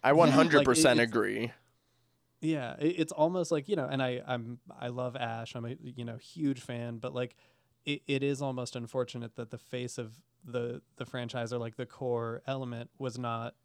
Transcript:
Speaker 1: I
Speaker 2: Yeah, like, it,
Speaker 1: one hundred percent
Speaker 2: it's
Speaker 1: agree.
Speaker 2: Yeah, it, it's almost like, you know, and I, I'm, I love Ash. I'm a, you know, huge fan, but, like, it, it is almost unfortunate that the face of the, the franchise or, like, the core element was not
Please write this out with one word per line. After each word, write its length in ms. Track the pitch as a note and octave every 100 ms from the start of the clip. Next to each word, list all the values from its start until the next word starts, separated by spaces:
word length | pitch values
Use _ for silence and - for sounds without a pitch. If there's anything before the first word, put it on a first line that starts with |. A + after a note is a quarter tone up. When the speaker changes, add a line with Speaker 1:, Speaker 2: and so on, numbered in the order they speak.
Speaker 1:
I 40 | C#3
Speaker 2:
Yeah, 40 |
like, 40 | D3
it, 40 |
Speaker 1:
one 120 | E3
hundred 340 | C3+ E3 D3 C3+
percent 340 | B2 D#3 A#2+
Speaker 2:
it's 100 | A#2
Speaker 1:
agree. 420 | A2+ G2+ G#2+ A#2+ - _ _ _ _ _ _ _ _
Speaker 2:
Yeah, 340 | D#3+ D#3 B2 -
it, 180 | D3+ F3
it's 140 | D#3+
almost 400 | - D#3 F#3 E3
like, 160 | D#3 C3+
you 80 | G3+
know, 100 | C3+
and 140 | C#3
I, 180 | C3 B2 -
I'm, 320 | B2 A#2 B2 - B2
I 120 | B2
love 260 | B2 B2+ A#2+
Ash. 400 | A#2 A2+ A2+ B2
I'm 80 | A#2
a, 100 | C3
you 220 | A#2 B2
know, 140 | A#2 A2+
huge 420 | - E3 D3 C3
fan, 380 | - A#2+ A#2+ A#2
but, 160 | B2+
like, 240 | C3+ B2 _ _ _ _ _ -
it, 160 | C#3+ -
it 160 | C#3
is 200 | C#3 C3+
almost 340 | C#3 B2+ B2 B2+
unfortunate 600 | A#2 C3 B2 B2+ A#2 -
that 120 | A2+
the 80 | A#2
face 400 | _ B2+ B2 -
of 160 | A2+ A#2 _ _
the, 380 | - A#2+ A#2+ A#2+ _ _
the 80 | A#2
franchise 480 | B2+ A#2+ B2+ A#2
or, 40 | A#2+
like, 200 | A#2 A2+
the 80 | B2
core 560 | - B2+ A#2+ A#2 A#2 -
element 440 | C3+ B2+ A#2 A#2+ _
was 180 | C3 A#2
not 380 | A#2+ A#2 A#2 -